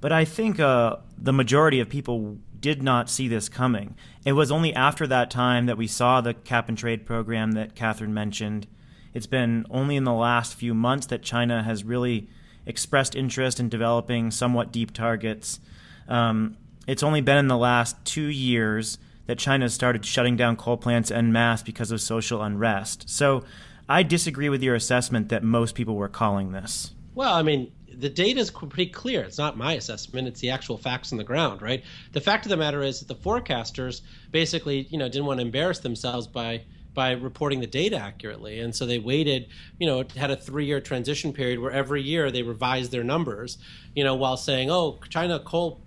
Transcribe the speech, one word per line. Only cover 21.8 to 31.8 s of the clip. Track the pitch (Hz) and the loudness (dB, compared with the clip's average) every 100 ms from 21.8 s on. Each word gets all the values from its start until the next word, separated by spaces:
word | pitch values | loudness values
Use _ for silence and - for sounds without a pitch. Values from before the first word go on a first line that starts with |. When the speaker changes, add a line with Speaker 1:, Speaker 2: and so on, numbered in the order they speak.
| 110 | -4
Speaker 1:
of | 113 | -2
social | - 113 107 117 | -2 -2 -2 -2
unrest. | 107 101 113 101 98 - - | -2 0 2 2 -2 -10 -8
So | - 143 135 - - - - - | 0 2 2 -2 -18 -20 -20 0
I | 151 | 2
disagree | 175 170 165 135 147 | 4 2 0 -2 0
with | 139 | 2
your | 131 | 2
assessment | 117 - 123 123 123 104 | 2 4 2 2 0 2
that | 113 | 0
most | 113 117 117 | 2 4 2
people | - 110 | -2 -2
were | 104 101 | -2 -2
calling | - 110 101 95 | 0 0 2 -2
this. | 95 95 - - - - | -6 -8 -8 -8 -14 -16
Speaker 2:
Well, | - 269 | -4 2
I | 175 | 4
mean, | 156 147 123 - - | 4 2 0 -12 -20
the | 127 139 | -6 -6
data | 143 190 262 | 2 2 2
is | 233 | -2
qu-, | - 151 | -4 -12
pretty | 156 180 | -4 -4
clear. | - 247 233 | -4 -4 -4
It's | 95 - | -4 -2
not | 147 113 | -4 -2
my | 123 | -2
assessment. | 160 - 110 - 127 127 | -2 -4 -10 -8 -6 -6
It's | 120 | -4
the | 123 | -4
actual | 131 - 117 | -4 -6 -6
facts | - 123 - | -4 -6 -4
on | 113 | -8
the | |
ground, | 107 135 160 98 | -2 0 0 -2
right? | 107 127 | -4 -6